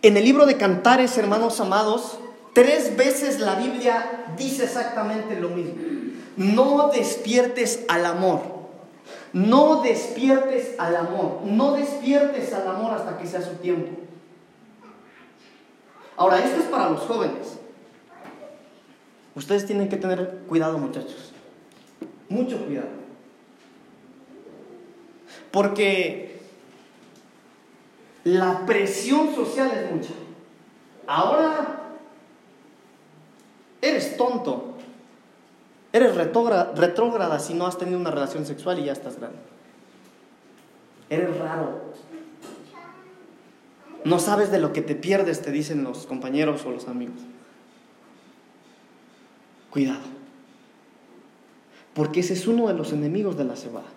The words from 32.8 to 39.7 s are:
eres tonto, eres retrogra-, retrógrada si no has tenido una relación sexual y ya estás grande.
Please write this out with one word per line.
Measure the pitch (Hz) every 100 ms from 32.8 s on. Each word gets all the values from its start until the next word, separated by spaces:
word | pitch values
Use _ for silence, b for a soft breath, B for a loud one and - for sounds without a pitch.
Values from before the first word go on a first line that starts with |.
| _ _ _ - - - - _ _ -
eres | 277 277 - -
tonto, | 247 240 - 123 - - - - - - _ _ _ _ _ _ _
eres | 226 247 180
retrogra-, | 165 226 233 196 170 -
retrógrada | 170 180 233 233 175 156
si | -
no | 170 180
has | 175
tenido | 180 180
una | 165
relación | 147 139 156 147
sexual | 147 - 175
y | 143
ya |
estás | 139 135 123
grande. | 120 - - - -